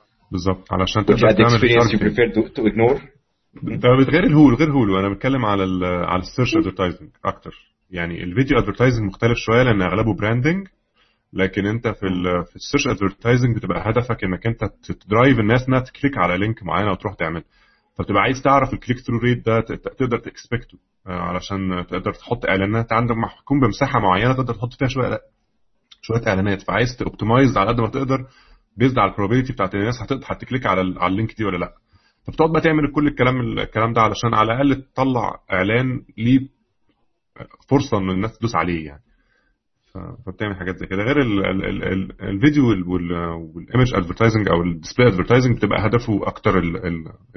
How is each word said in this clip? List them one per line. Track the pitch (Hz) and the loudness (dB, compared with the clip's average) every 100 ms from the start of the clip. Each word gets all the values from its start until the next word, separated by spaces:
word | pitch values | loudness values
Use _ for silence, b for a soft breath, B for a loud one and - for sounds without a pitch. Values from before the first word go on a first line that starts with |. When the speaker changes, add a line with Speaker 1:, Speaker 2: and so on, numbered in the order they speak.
| _ _ _ | _ _ _
Speaker 1:
بالظبط، | 95 92 92 - | -4 -2 -2 -2
علشان | 92 95 107 | -2 0 0
Speaker 2:
Which | 104 | 2
Speaker 1:
تقدر | 104 113 | 4 4
Speaker 2:
ad | 104 | 6
Speaker 1:
تعمل | 117 117 | 4 4
Speaker 2:
experience | 120 117 120 | 4 4 4
you | 107 | 2
Speaker 1:
تارجتنج. | 107 | 0
Speaker 2:
prefer | 123 113 107 | 2 0 0
to, | - | -2
to | - | -2
ignore؟ | 110 98 117 139 - _ _ _ _ - | -2 2 2 2 -4 _ _ _ _ -14
Speaker 1:
ده | - 113 123 | -10 0 4
غير | 131 131 160 185 151 | 4 4 4 4 8
هولو، | 147 120 | 8 6
غير | 160 | 2
هولو، | 139 104 95 | 2 2 2
انا | 98 | 0
بتكلم | 98 131 135 110 | -2 -2 0 0
على | 98 | 0
ال، | 95 92 | 0 0
على | 90 90 85 90 | -2 -2 -2 -2
السيرش | 90 - 123 - | -2 -2 0 2
ادفرتايزنج | - 95 110 98 - _ 95 | 0 -2 -2 -4 -12 _ -8
اكتر. | - - - _ _ _ | -8 -10 -20 _ _ _
يعني | 90 85 85 | -8 -6 -6
الفيديو | 90 90 135 127 | -4 -2 2 2
ادفرتايزنج | 101 95 127 117 104 | 0 2 2 2 -2
مختلف | - 117 120 | 0 0 0
شويه | - 117 | 2 2
لان | 127 104 | 4 2
اغلبه | 90 92 110 92 | 2 0 0 0
براندنج، | 104 120 147 185 196 _ _ _ _ _ _ | 0 0 0 -2 -6 _ _ _ _ _ _
لكن | 95 92 101 101 | -2 -2 0 -2
انت | 113 117 | -2 -4
في | 101 95 | -4 -4
ال، | 90 90 90 87 | -2 0 -2 -4
في | - | -12
السيرش | - 143 127 | -4 -2 0
ادفرتايزنج | 104 98 - 117 123 123 110 | -2 -2 -2 0 2 2 0
بتبقى | 90 87 101 | -4 -4 -2
هدفك | 117 123 110 | 0 0 -2
انك | 98 90 113 | -4 -4 -4
انت | 117 101 | -4 -6
تدرايف | - - 90 - 107 135 120 | -8 -12 -12 -2 4 4 4
الناس | 104 127 127 | 2 2 2
انها | 131 | -2
تكليك | 127 - 139 107 | -2 -4 -4 0
على | 90 90 | 0 0
لينك | 104 110 | -2 -4
معين | 90 82 104 | -4 -2 -2
او | 90 | -2
تروح | 104 | -6
تعمل، | 101 82 82 - _ _ _ _ | -6 -6 -6 -10 _ _ _ _
فبتبقى | - 87 101 | -8 -2 0
عايز | 110 131 | 0 0
تعرف | 139 139 131 | 2 2 2
الكليك | - - 123 | -4 -6 -6
ثرو | - 117 | -4 -2
ريت | 120 123 113 | 0 0 0
ده | 113 | 0
ت-، | - | 0
ت-، | - - | -6 -8
تقدر | - 131 131 | -4 -2 -2
تكسبكته، | - - - 117 - 90 _ _ 95 | -6 -16 -8 -8 -8 -20 _ _ -10
آه، | |
علشان | 90 87 90 - 98 95 90 87 | -6 -6 -6 -6 -6 -4 -4 -6
تقدر | 87 101 | -6 -6
تحط | 98 - 117 - | -8 -6 -4 -2
اعلانات. | 95 98 113 113 | 0 0 -2 0
عندك | 113 120 113 | 0 0 -2
محكوم | 104 - - 139 | -4 -8 -2 2
بمساحه | 123 - 135 120 | 2 0 -2 2
معينه | 101 101 120 | 2 2 2
تقدر | 127 123 | 0 -2
تحط | 104 120 | -4 -8
فيها | - 131 | -4 -4
شويه، | 131 113 110 - _ _ _ _ _ _ _ | -2 -4 -4 -10 _ _ _ _ _ _ _
شويه | - 113 110 | -6 -4 0
اعلانات، | 95 101 98 | 0 0 -2
فعايز | - 95 123 - | -2 -2 -2 -2
توبتمايز | 95 - 104 123 135 101 | -8 -4 2 4 4 4
على | 98 | 2
قد | 120 | 0
ما | 110 | -2
تقدر | 131 131 131 131 b b b _ - | -2 -2 -4 -6 b b b _ 0
بيزد | 127 117 | 0 2
على | 98 | 0
البروبابيلتي | 95 101 127 127 | 0 0 0 0
بتاعت | 113 95 101 | -2 -4 -2
الناس | 107 120 | -2 -4
هتقدر | 110 135 - | -6 -8 -8
هتكليك | - - 127 117 | -10 -6 -4 0
على | 92 | 0
ال، | 92 87 | 0 -2
على | 90 | -2
اللينك | 95 113 - | 0 -2 -4
دي | 104 | -4
ولا | 90 | -4
لا. | 85 - _ _ _ _ - | -6 -10 _ _ _ _ -8
فبتقعد | - 160 | 0 2
بقى | 160 | 2
تعمل | 160 156 139 - | 2 2 0 0
كل | 147 | 0
الكلام | 139 127 127 | 2 0 0
ال-، | 120 107 | -2 -6
الكلام | - 110 113 | -6 -2 0
ده | 117 | 2
علشان | 107 101 120 | 2 0 0
على | 110 110 | 2 2
الاقل | 120 139 131 | 2 0 0
تطلع | - - 131 123 104 - - | -4 -2 0 0 -2 -6 -4
اعلان | 92 95 117 131 127 - - | -2 0 0 0 -4 -8 -4
ليه | 117 135 135 _ _ _ _ _ _ _ _ - - _ - | 2 2 2 _ _ _ _ _ _ _ _ -20 -20 _ 0
فرصه | 135 127 107 | 0 2 -2
ان | 95 | 0
الناس | 92 110 - | -2 -4 -4
تدوس | 117 82 | -2 0
عليه | 85 85 78 | 0 -2 -6
يعني. | 71 _ _ _ _ _ _ _ _ _ | -14 _ _ _ _ _ _ _ _ _
ف-، | 95 87 85 - | -16 -16 -16 -16
فبتعمل | 92 107 95 | -8 -8 -6
حاجات | 92 90 | -8 -8
زي | - | -6
كده | 95 | -4
غير | 110 143 | 0 0
ال، | 127 101 95 | 2 0 0
ال، | 95 95 | -2 -4
ال، | 98 | -4
ال، | 98 95 95 - | -4 -4 -6 -10
الفيديو | 98 98 143 147 123 | -8 2 2 4 2
وال، | 95 87 | 2 -2
وال، | 90 87 87 85 82 80 82 | -4 -4 -4 -4 -6 -10 -14
والايمج | - 120 127 95 | -2 2 2 0
ادفرتايزنج | 85 90 113 107 95 | -4 0 2 2 2
او | 85 | 0
الديسبلاي | 87 82 - - 123 | 0 -4 -4 2 4
ادفرتايزنج | 92 87 123 127 117 | 4 2 2 2 2
بتبقى | 104 - 104 | 0 0 0
هدفه | 117 117 101 - | 0 0 -2 -4
اكتر | - 107 92 | -4 0 2
ال، | 85 85 90 | 0 -4 -6
ال، | 85 80 - _ | -8 -10 -18 _